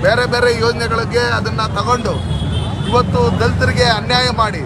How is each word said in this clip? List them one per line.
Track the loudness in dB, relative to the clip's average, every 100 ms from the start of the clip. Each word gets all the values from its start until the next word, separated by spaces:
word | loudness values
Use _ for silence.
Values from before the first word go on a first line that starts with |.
ಬೇರೆ | 4 2 0
ಬೇರೆ | 2 2 2
ಯೋಜನೆಗಳಿಗೆ | 0 0 -2 -2 0 0 0 -2
ಅದನ್ನು | -2 -2 -2
ತಗೊಂಡು | -2 0 0 0 -2 -2 -2 -2 -2 -4 -4 0
ಇವತ್ತು | 0 2 2 2 2
ದಲಿತರಿಗೆ | 0 2 0 2 2 2
ಅನ್ಯಾಯ | 0 0 0 0
ಮಾಡಿ | 0 -2